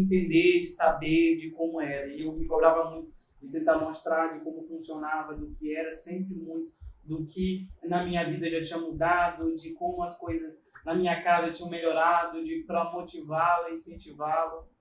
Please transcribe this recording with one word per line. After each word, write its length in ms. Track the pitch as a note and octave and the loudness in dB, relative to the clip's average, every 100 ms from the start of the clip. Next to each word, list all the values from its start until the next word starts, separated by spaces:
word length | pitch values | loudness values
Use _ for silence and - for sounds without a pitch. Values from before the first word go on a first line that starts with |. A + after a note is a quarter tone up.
entender, 580 | F#3+ F#3 D#3+ E3 F3+ F3 | 6 4 6 6 8 6
de 60 | - | 2
saber, 680 | - E3 D3+ D#3 E3 E3 E3 | 2 4 4 4 4 6 4
de 140 | D#3+ | -2
como 300 | D#3+ E3 E3 | -4 -2 -2
era, 260 | D3 C#3 C#3 | -4 -4 -6
e 140 | D3 | -6
eu 80 | D#3 | -6
me 140 | D#3+ - | -4 0
cobrava 440 | D#3 E3 E3 E3 | 6 6 6 2
muito 220 | E3 D#3+ - _ _ | -6 -12 -18 _ _
de 80 | C3+ | -10
tentar 280 | D#3 D#3+ D#3+ | 0 4 4
mostrar 500 | D#3 D#3 D#3+ D#3+ E3 | 2 -4 -2 0 0
de 60 | D3+ | -4
como 180 | D#3 D#3+ | -10 -10
funcionava, 720 | D#3+ D#3+ D#3+ D#3 D3+ D#3 D#3 | -10 -12 -10 -8 -4 -4 -6
do 140 | D3 D3+ | -8 -10
que 240 | - D3+ | -8 -6
era 160 | D#3 D#3+ | -6 -6
sempre 420 | D#3+ F3 F#3 F#3+ | -8 -8 -6 -6
muito, 360 | E3+ D#3+ E3 E3 - - - | -8 -8 -8 -8 -12 -20 -16
do 200 | - D#3 D3+ | -10 -8 -6
que 400 | F#3 F#3 F#3 - - E3+ | -4 -2 -2 -8 -10 -2
na 160 | F3 | -2
minha 180 | F3+ F3 | 0 0
vida 240 | D#3 D3 E3 | 0 -2 -2
já 140 | E3 | -2
tinha 160 | D#3 E3 | -4 -6
mudado, 720 | D#3+ D3+ E3 F3 E3+ D#3+ E3 D#3+ | -6 0 4 4 2 0 -4 -4
de 140 | E3 | -6
como 280 | E3 F3 F3+ | -6 -4 -2
as 120 | F3 - | -4 -6
coisas 480 | E3 D#3+ D#3+ - - - D#3+ | -6 -6 -6 -12 -18 -12 -2
na 80 | |
minha 260 | F3+ F3+ E3+ | 0 2 2
casa 300 | F3 F3 E3 | 4 4 2
tinham 180 | - F3 | -4 -8
melhorado, 720 | E3+ E3 D#3 E3 E3+ E3+ E3 | -2 2 4 4 4 2 -4
de, 180 | D#3+ E3 | -6 -6
pra 280 | F3+ E3+ E3+ | -2 -2 -2
motivá-lo, 760 | F3+ F3 E3 D3 D#3 E3+ E3+ E3+ | -4 -8 -10 -4 2 4 4 0
incentivá-lo 920 | E3 E3 E3 D#3 C#3+ D3+ D#3+ D#3+ E3 - _ | -8 -10 -14 -16 -6 -2 0 0 -4 -14 _